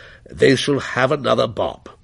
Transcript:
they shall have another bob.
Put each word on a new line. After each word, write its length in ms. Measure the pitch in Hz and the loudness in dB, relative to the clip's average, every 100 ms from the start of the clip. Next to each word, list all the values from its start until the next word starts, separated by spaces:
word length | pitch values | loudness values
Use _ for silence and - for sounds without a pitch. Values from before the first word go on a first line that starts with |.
| - - - | -20 -20 -20
they 280 | 65 127 131 | 2 4 4
shall 240 | - 139 | 2 -2
have 320 | - - 131 | -2 0 0
another 340 | 147 120 117 123 | 0 0 0 0
bob. 420 | 107 87 - - - | -2 -6 -6 -16 -20